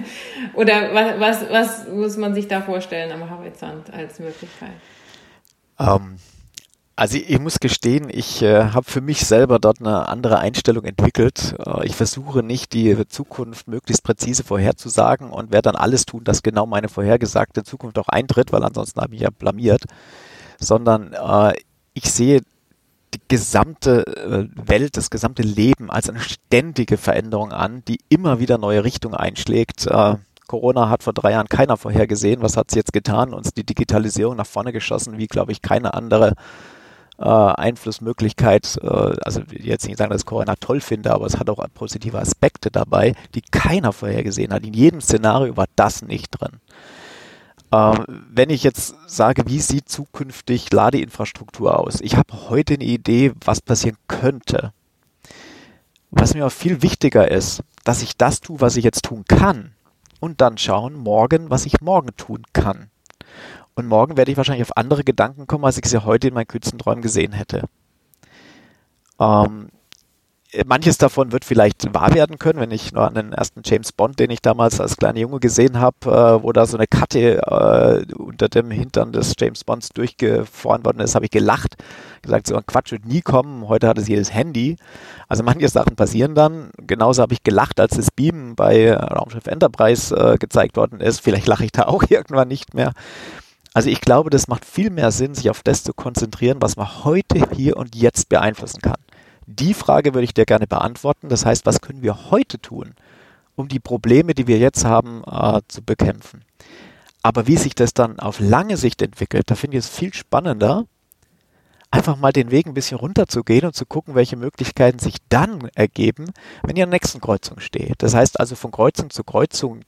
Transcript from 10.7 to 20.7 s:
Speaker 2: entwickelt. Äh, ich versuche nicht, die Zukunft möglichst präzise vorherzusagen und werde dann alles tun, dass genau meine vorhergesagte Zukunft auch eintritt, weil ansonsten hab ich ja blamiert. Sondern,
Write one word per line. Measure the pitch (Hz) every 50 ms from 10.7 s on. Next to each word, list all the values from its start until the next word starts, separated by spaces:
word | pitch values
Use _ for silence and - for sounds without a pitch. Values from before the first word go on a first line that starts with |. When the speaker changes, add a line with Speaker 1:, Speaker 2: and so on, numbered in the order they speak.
| 113 117 -
Speaker 2:
entwickelt. | - 98 - 98 - - - 113 123 - - - - - - -
Äh, | - - - -
ich | - -
versuche | - 113 - - 131 139 147 131 127 110
nicht, | 113 127 127 - - -
die | 117 113 107 101 110 101
Zukunft | _ - - 139 _ - - 120 117 117 - -
möglichst | 117 110 123 - - - - -
präzise | - 110 - - 117 127 127 -
vorherzusagen | - 101 95 98 117 - - - 117 - 107 110 120 135 - 131 120
und | - 101 113 107
werde | - - - 110
dann | -
alles | - - 113 131 120 -
tun, | - - 117 117
dass | 120 104 - -
genau | 113 107 104 110
meine | 113 104 101 107 104
vorhergesagte | - 107 101 101 117 120 117 101 - 104 104 _ - 110 -
Zukunft | - 135 - - 113 -
auch | 110 -
eintritt, | - - - 131 - - 123 135 -
weil | 110 107 113
ansonsten | 110 - 107 107 - - 113
hab | 117 117 110
ich | 113
ja | 110 104
blamiert. | 104 - 107 101 98 107 120 107 104 - - - - - - - - - - - - - - - - -
Sondern, | - -